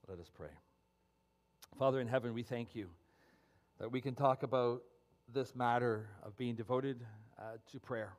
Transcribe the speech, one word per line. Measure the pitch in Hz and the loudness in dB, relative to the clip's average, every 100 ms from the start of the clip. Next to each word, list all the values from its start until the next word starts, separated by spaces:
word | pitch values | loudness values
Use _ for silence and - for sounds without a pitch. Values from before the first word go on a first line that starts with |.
| - | -14
Let | 92 | -14
us | 85 | -14
pray. | - 78 78 _ _ _ _ _ _ _ _ _ _ - - | -14 -14 -14 _ _ _ _ _ _ _ _ _ _ -20 0
Father | 135 131 | 2 2
in | 120 | 0
heaven, | 127 120 | 0 0
we | 117 | -4
thank | 120 120 117 117 | -4 -6 -6 -8
you | 95 87 _ _ _ _ _ _ _ _ | -10 -12 _ _ _ _ _ _ _ _
that | 110 | -4
we | 127 | -2
can | 135 123 | -2 4
talk | 139 131 | 4 4
about | 131 127 120 123 - _ _ _ - | 2 4 4 2 -6 _ _ _ -6
this | 123 120 127 | -2 -2 2
matter | 123 120 120 110 107 - | 4 6 4 2 -2 -12
of | 110 101 | -16 -4
being | 123 117 | -2 -2
devoted, | 113 127 135 123 120 107 110 - | 0 2 2 -4 -10 -16 -20 -14
uh, | 110 113 - | -12 -12 -14
to | 131 | -16
prayer. | - 120 104 | -6 -6 -6